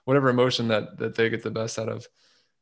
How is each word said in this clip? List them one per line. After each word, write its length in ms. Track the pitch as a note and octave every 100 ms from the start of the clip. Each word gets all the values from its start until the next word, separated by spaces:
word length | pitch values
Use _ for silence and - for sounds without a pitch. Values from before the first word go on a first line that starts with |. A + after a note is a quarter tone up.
whatever 240 | - C#3 C3+
emotion 380 | B2 B2+ B2 A#2
that, 300 | G#2+ - -
that 160 | A2+ A2
they 140 | A2+
get 120 | A2+
the 80 | A2
best 280 | A2 A2+ -
out 100 | A2+
of. 180 | A2+ - _ _ _ _ _